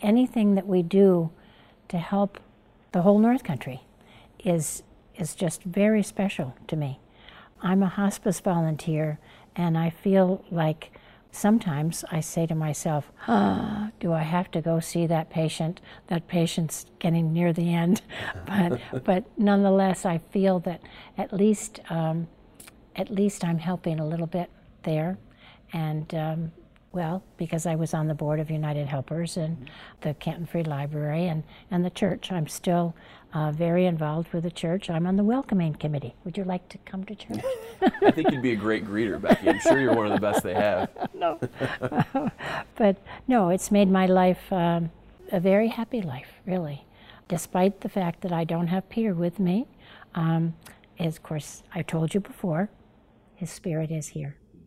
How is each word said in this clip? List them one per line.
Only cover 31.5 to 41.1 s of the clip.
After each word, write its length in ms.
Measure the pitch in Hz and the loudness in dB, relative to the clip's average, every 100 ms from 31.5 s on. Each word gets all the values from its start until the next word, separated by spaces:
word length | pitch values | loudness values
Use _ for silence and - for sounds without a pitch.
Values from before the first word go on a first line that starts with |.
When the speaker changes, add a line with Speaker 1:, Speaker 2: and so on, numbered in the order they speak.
| - - | -14 -4
Speaker 1:
and 140 | 180 | -2
the 60 | 180 | -2
church, 420 | - 196 240 - | 0 -2 -2 -4
I'm 160 | 185 147 | -4 -4
still, 480 | - 190 175 170 - - - - | -4 0 2 0 -4 -16 -20 -8
uh, 200 | 160 156 | -4 -2
very 340 | 156 170 175 180 | 0 2 4 2
involved 460 | 160 151 156 170 | 2 -2 -2 -4
with 100 | 175 | -4
the 80 | 170 | -4
church. 400 | - 165 190 - | -4 -2 -2 -2
I'm 160 | 165 180 | -2 2
on 80 | |
the 80 | 196 | 2
welcoming 500 | 208 262 269 190 160 | 2 2 0 0 0
committee. 420 | 147 151 143 123 - | -2 -2 -4 -6 -10
Would 120 | 185 202 | -10 -6
you 60 | |
like 260 | 185 180 - | -4 -6 -8
to 80 | - | -20
come 260 | - 190 | -12 -10
to 100 | 190 | -10
church? 300 | 208 - - 523 480 453 - | -12 -10 -8 -6 -6 -10 0
<laughs> 220 | 381 - | 0 4
Speaker 2:
I 80 | 392 | 4
think 220 | - 349 | 4 2
you'd 100 | 135 | 2
be 80 | 127 | 0
a 40 | 107 | 0
great 280 | 107 110 | 0 0
greeter, 380 | 104 104 110 76 | -2 -2 -2 0
Becky. 260 | - - - | 2 4 2
I'm 120 | - | 2
sure 180 | 855 277 | 4 4
you're 140 | 269 | 4
one 120 | 117 107 | 2 2
of 40 | |
the 80 | - | 0
best 220 | 208 - | 0 0
they 120 | 98 | 0
have. 340 | 92 104 92 - - | 0 2 0 -2 -6
<laughs> 120 | - | -10